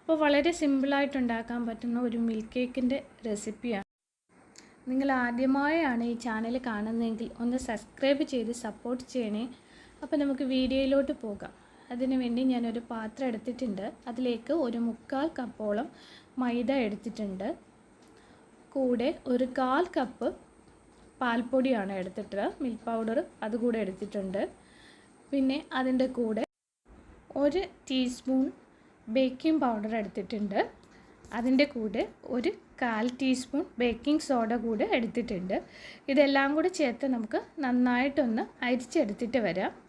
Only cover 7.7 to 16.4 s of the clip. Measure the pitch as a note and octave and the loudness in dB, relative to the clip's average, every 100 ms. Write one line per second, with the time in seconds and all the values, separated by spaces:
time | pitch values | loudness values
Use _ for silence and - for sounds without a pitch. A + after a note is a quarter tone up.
7.7 | G#3+ - - C4+ C#4 D#4 B3+ A3 A#3+ A3 | -6 -8 -2 2 2 2 -2 -2 -6 -8
8.7 | G#3 A#3+ B3 B3+ B3+ A3+ G#3 B3 - - | -8 -6 -6 -4 -4 -2 -4 -6 -10 -20
9.7 | - - - D4 D4+ C#4+ C4+ C4+ C4 B3+ | -20 -20 -16 -4 0 0 0 0 2 2
10.7 | C4 C4+ C#4 C4+ D4 A3 G3+ - - - | 2 4 4 2 -2 -6 -8 -12 -16 -20
11.7 | - - A#3+ C4 C4 B3 A#3 C4 B3 A#3 | -20 -12 -4 0 2 0 0 2 2 0
12.7 | A#3 A#3 A3+ A3 - C4 A3 - A#3+ B3+ | -4 -6 -8 -8 -4 -4 -2 -6 -4 -4
13.7 | G3 G3+ - - A#3+ B3+ A#3 - D#4+ B3+ | -2 -6 -8 -10 -2 0 -2 0 0 2
14.7 | A#3 A#3 A3+ - C4+ D#4 D#4+ A#3+ - G#3+ | 0 -2 -4 -6 -2 -2 -4 -8 -6 -2
15.7 | G#3 D4 - - - - - | -2 -2 -10 -20 -20 -12 -2